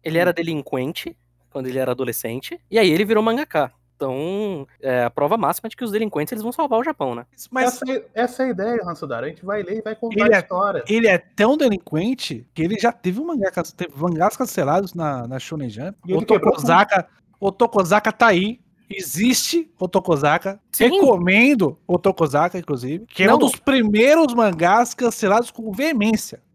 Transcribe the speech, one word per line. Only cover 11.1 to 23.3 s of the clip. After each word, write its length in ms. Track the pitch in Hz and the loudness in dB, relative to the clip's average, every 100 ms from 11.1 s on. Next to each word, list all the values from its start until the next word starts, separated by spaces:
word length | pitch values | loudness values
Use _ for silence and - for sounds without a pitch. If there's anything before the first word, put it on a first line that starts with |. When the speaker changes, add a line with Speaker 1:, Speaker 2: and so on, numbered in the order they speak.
| 208 | 2
Speaker 2:
tão 360 | _ - 214 302 | _ 0 2 4
delinquente 920 | 269 196 - 156 208 262 - 117 - | 2 0 -4 -2 -2 -4 -8 -10 -12
que 80 | - | -4
ele 140 | 165 220 | -4 0
já 140 | 240 | -2
teve 300 | 233 185 196 | 0 -4 -4
um 40 | 330 | -4
mangá 220 | 302 190 | -2 -2
can-, 100 | 185 | -4
teve 320 | 160 - 175 139 | -8 -10 -12 -4
mangás 400 | 175 160 190 - | -4 0 0 0
cancelados 580 | 254 - 139 170 196 | -6 -2 0 0 -2
na, 320 | 175 156 135 120 | -6 -6 -6 -8
na 140 | 131 | -10
Shonen 300 | - 156 127 | -10 -10 -10
Jump. 260 | 104 160 - 175 | -10 -12 -12 -4
Speaker 3:
E 60 | |
ele 140 | 185 214 | -4 2
quebrou 140 | 214 | 4
com 60 | 208 | 4
Speaker 2:
Otokozaka, 580 | 160 143 165 - 190 - _ _ _ | 0 4 4 4 0 -2 _ _ _
Otokozaka 720 | 196 190 233 208 175 208 220 | -4 0 2 2 2 2 0
tá 160 | - 233 | 2 4
aí. 320 | 180 202 233 _ _ _ | 4 0 -6 _ _ _
Existe 840 | 196 185 151 202 - - 339 320 _ | -12 -8 0 2 2 0 -2 -4 _
Otokozaka. 800 | 180 185 180 147 147 165 196 202 _ | -2 -2 2 2 2 2 -2 -10 _
Speaker 1:
Sim. 140 | - 240 | 2 4
Speaker 2:
Recomendo 880 | 381 285 190 175 196 254 269 156 - - | 6 4 4 4 4 6 4 0 -2 -4
Otokozaka, 720 | 175 196 190 156 143 170 185 | 0 0 0 0 2 0 -2
inclusive. 480 | - 135 123 165 226 | -6 -6 -6 -8 -10
Que 180 | - | 0
é 40 | |
um 40 | 190 | 4